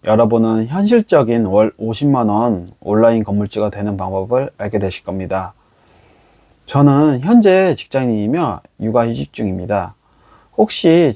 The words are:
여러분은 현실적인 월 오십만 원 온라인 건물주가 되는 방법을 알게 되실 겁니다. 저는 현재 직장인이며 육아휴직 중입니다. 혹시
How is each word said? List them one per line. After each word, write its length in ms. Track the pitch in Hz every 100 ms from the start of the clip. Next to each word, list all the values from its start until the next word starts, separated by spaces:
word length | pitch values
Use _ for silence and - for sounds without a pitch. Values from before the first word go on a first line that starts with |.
여러분은 640 | 87 110 113 117 113 110 113
현실적인 760 | 170 208 240 214 151 117 117
월 280 | 104 101 110 -
오십만 520 | 113 110 143 131 110
원 420 | 104 120 95 90 -
온라인 460 | - 104 117 113
건물주가 440 | 107 104 101 104 104
되는 280 | 101 104 98
방법을 540 | 92 95 95 123 139 -
알게 220 | 104 107
되실 240 | 95 -
겁니다. 520 | - 95 90 95 90 - _ _ _ _ _ _ _ _ _ _ -
저는 560 | 139 143 139 151 127
현재 520 | 156 240 208 185 190
직장인이며 840 | 127 - 135 123 110 104 160 143 90 _ -
육아휴직 520 | 110 117 117 120 143
중입니다. 640 | - 107 90 92 101 90 - _ _ _ _ _ -
혹시 540 | 214 - 175 170 156